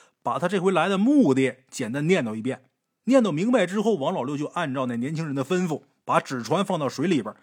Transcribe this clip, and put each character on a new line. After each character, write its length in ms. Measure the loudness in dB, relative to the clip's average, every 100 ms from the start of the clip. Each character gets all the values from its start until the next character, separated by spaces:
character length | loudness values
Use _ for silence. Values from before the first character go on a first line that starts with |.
| _ _
把 160 | -6 -2
他 120 | -2
这 100 | 0
回 140 | 0
来 160 | 2 2
的 80 | 2
目 360 | 4 4 6
的 260 | 4 2 -2 _
简 220 | -10 -6
单 120 | -2 0
念 200 | 2 0
叨 100 | -4
一 60 |
遍。 280 | -6 -8 _ _ _ _ 2
念 180 | 4
叨 80 | 4
明 180 | 0 2
白 160 | 2 2
之 140 | 0
后， 160 | 0 0
王 180 | 0
老 100 | -2
六 120 | -4 -4
就 120 | -4
按 260 | -4 -4
照 120 | -2 -4
那 100 | -4
年 180 | -4 -4
轻 100 | -4
人 80 |
的 120 | -4 -2
吩 200 | 0 0
咐， 180 | -4 _ _
把 160 | -2 -2
纸 240 | -2 -8
船 200 | -2 -2
放 140 | 0 -2
到 120 | -4
水 180 | -2 0
里 160 | 0
边， 100 | -2 -12